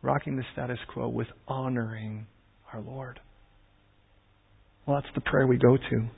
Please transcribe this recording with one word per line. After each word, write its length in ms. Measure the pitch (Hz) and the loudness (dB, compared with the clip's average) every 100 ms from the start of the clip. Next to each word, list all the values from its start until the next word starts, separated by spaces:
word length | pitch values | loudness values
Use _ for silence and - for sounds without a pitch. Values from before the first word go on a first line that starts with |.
Rocking 360 | 131 143 151 135 | 0 -2 0 -4
the 80 | 123 | -4
status 260 | - 127 123 - | -6 -6 -6 -8
quo 220 | - 120 | -6 -4
with 180 | 120 117 - - | -2 -4 -8 -8
honoring 800 | 135 131 123 113 110 110 107 110 _ _ _ - | -4 -2 -2 -2 -6 -8 -8 -12 _ _ _ -16
our 80 | 110 | -12
Lord. 400 | 104 135 131 120 - - - _ _ _ _ _ _ _ _ _ _ - _ _ - | -10 -10 -12 -14 -20 -20 -20 _ _ _ _ _ _ _ _ _ _ -20 _ _ -2
Well, 160 | 143 | -2
that's 120 | - | 0
the 80 | - | -6
prayer 240 | - 143 131 | 2 4 6
we 120 | 123 | 8
go 180 | 131 131 | 8 6
to. 340 | - - 113 | 4 -2 -2